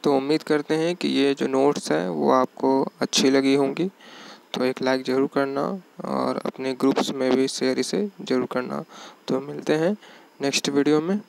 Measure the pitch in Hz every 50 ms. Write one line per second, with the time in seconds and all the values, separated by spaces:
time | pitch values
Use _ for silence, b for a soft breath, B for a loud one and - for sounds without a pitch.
0 | - 147 143 135 135 139 156 156 - - 156 151 143 - 156 160 160 170 180 180
1 | - 143 135 135 135 139 139 139 139 135 131 131 135 143 143 - - - 151 156
2 | 175 185 170 151 143 139 131 131 127 127 _ - - 135 135 135 139 - _ -
3 | 127 - - - - 135 135 135 135 135 135 143 139 135 139 151 170 190 - B
4 | B B B B B B B B B B - 117 123 127 131 - - 131 131 131
5 | 131 131 127 135 135 143 - 139 139 135 135 139 147 170 190 190 175 - _ -
6 | - - 139 131 131 131 127 - - - - - 131 131 131 127 131 135 135 -
7 | 135 - 139 135 131 131 127 131 131 135 - - 131 131 131 127 127 - - 185
8 | 208 208 - - - - 131 127 127 123 - 123 127 127 139 143 156 - B B
9 | B B B B _ - 135 131 139 147 147 147 135 151 151 156 160 180 208 208
10 | B B B B B B _ _ 139 139 135 - - - 143 143 139 147 151 151
11 | 156 170 196 214 208